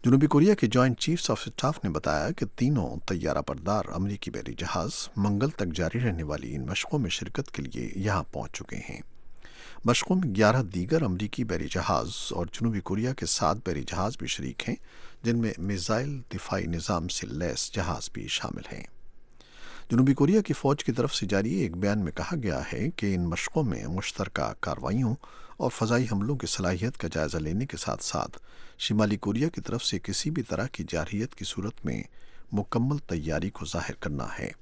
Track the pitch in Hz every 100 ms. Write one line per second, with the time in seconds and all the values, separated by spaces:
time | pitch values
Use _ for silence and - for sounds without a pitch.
0 | 120 135 147 143 185 202 117 127 131 117
1 | - 170 - 110 - - 131 160 101 78
2 | 76 76 80 - 98 - 123 139 69 60
3 | - 92 76 71 73 69 82 104 - 87
4 | 98 101 - - - 58 90 87 90 -
5 | - - 101 101 139 - 92 78 82 120
6 | 123 82 76 76 62 69 65 98 - 151
7 | 95 - - - 143 - 69 - 58 98
8 | 101 95 78 - - - - - - -
9 | - - - - - - - - 117 120
10 | - 185 160 95 107 123 104 92 92 160
11 | 127 90 104 - 120 85 - 90 - 78
12 | 73 - - - 117 - 123 104 - 98
13 | 120 127 104 - 85 101 - 76 65 -
14 | 101 - 78 - 65 67 - - - -
15 | - - 113 120 113 - 98 98 90 113
16 | 143 139 - 90 - 95 - 82 - 87
17 | 87 - 53 67 85 - - 104 87 85
18 | - - 50 - - - - - - -
19 | - - - - - - - - - 120
20 | 131 135 143 214 202 156 135 147 - 123
21 | 131 - 101 98 107 185 117 87 101 107
22 | 87 - 85 170 110 67 - - 127 -
23 | 101 90 85 82 - 160 135 64 55 90
24 | - - 101 - 58 - - 62 65 110
25 | 120 123 - - - - 131 - 110 120
26 | 120 104 104 143 85 - 90 90 113 -
27 | 82 82 76 80 78 95 139 - - -
28 | - 76 - - - - - - - 107
29 | 107 104 101 110 156 - - 113 - 98
30 | - 92 151 160 110 85 120 - 78 82
31 | 76 101 117 - - - 101 - - 55
32 | - - - - - 208 - 240 135 143
33 | - 85 78 76 92 - 78 82 - -
34 | - 71 53 - - -